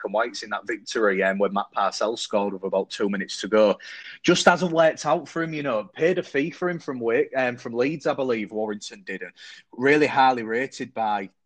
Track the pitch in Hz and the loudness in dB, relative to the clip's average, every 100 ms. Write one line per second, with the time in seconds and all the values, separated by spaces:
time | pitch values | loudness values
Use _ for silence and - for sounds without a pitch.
0 | 104 104 120 - 110 101 104 107 - 120 | -2 0 0 -4 -8 -8 -6 -8 -4 0
1 | 107 95 95 98 98 98 - - 98 - | 2 4 2 2 0 0 -4 -2 -2 0
2 | 110 117 - 104 101 95 95 95 98 - | -2 -2 -2 -2 -2 -4 -2 -2 -2 -2
3 | 104 98 90 - 98 107 104 - - - | -2 -2 -6 -8 2 4 6 4 -6 -16
4 | - - - 180 190 175 180 160 160 160 | -18 -2 2 6 6 4 2 4 4 4
5 | 151 165 139 165 165 151 143 110 104 - | 0 0 -2 -6 -4 -4 -2 -2 -4 0
6 | 160 185 - 139 156 - 180 170 - 131 | 0 0 -2 -2 -2 -4 -4 -4 -6 -4
7 | 117 120 147 131 127 120 123 117 135 160 | 0 2 0 0 -2 -2 -6 -2 -2 0
8 | 160 139 131 117 101 107 107 104 - 110 | -2 -2 -2 -2 -2 -4 -4 -6 -10 -16
9 | 95 95 87 - - - _ 113 135 151 | -12 -10 -10 -16 -20 -20 _ -2 2 4
10 | 143 139 131 127 110 113 135 - 127 117 | 4 4 4 4 -2 -4 -4 -8 -10 -4
11 | 110 104 98 _ | -2 -4 -6 _